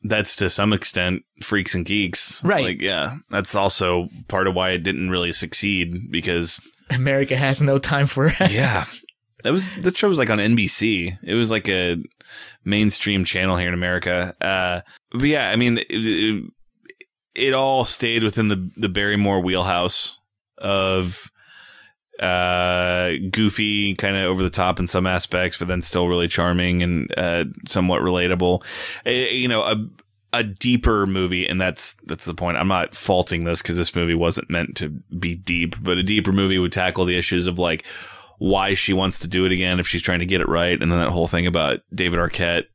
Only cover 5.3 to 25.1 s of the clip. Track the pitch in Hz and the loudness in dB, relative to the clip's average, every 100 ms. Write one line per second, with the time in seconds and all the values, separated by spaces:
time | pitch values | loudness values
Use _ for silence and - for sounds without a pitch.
5.3 | 82 82 - 101 98 87 87 110 82 82 | -4 -6 -4 0 0 0 -4 -4 -4 0
6.3 | 87 82 - - _ _ 123 131 139 139 | -2 -2 -6 -10 _ _ 0 2 2 0
7.3 | 131 139 135 143 139 - 143 139 - 147 | 0 2 2 2 2 2 0 2 2 2
8.3 | - 190 104 135 101 - - - _ _ | 4 2 4 2 0 -2 -10 -20 _ _
9.3 | _ - 165 185 185 180 180 208 175 117 | _ 0 0 0 -2 -2 2 2 2 2
10.3 | 107 104 117 98 - 107 101 87 92 87 | 2 4 4 2 0 0 2 -2 -6 -2
11.3 | 107 117 110 101 95 90 85 - _ - | 0 2 0 0 0 2 0 -4 _ -20
12.3 | - - - - 104 107 - - 101 90 | -20 -20 -12 -2 2 2 2 0 0 2
13.3 | 90 95 90 90 90 90 90 87 90 90 | 0 2 2 0 0 0 0 0 0 -2
14.3 | - 92 95 90 90 - - _ 120 139 | -2 -2 0 0 -2 -8 -20 _ -2 0
15.3 | 151 113 110 120 117 - 110 110 87 107 | 2 2 2 4 2 0 -2 0 2 2
16.3 | 107 - _ - _ _ - - _ _ | 0 -4 _ -20 _ _ -20 -20 _ _
17.3 | - 131 131 135 135 117 - 120 117 110 | -2 0 2 2 0 0 -2 0 2 0
18.3 | 104 107 101 92 - 110 92 101 104 101 | 2 2 0 -2 -4 -2 0 0 2 2
19.3 | 98 90 92 90 90 90 - - - _ | 2 2 0 2 0 0 -2 -8 -10 _
20.3 | _ _ - 95 98 95 95 90 92 - | _ _ -10 -2 0 2 0 -2 -4 -12
21.3 | _ - - - - - _ _ - 92 | _ -20 -20 -20 -20 -20 _ _ -6 -2
22.3 | 90 90 90 90 90 90 90 90 82 95 | 0 2 2 2 0 0 0 0 -2 -4
23.3 | 92 107 98 107 104 101 95 101 98 92 | 0 0 2 -2 0 -2 -2 -2 0 0
24.3 | 92 92 - 90 90 90 92 92 | 0 0 0 0 0 0 0 0